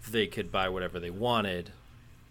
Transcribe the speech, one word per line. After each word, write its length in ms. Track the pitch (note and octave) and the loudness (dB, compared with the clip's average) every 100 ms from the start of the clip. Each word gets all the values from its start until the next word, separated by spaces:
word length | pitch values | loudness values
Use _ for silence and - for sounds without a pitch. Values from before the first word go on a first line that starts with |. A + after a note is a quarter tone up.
| - | -4
they 160 | A2+ G2+ | 0 0
could 260 | - F2+ | 0 -2
buy 160 | G2 F#2+ | 2 2
whatever 320 | F#2 F2+ F2+ | 0 -2 -4
they 100 | F2 | -6
wanted 640 | F#2 A#2+ A#2 G2+ F2 E2+ - - - - - - | 0 2 4 2 0 -4 -14 -20 -20 -20 -20 -20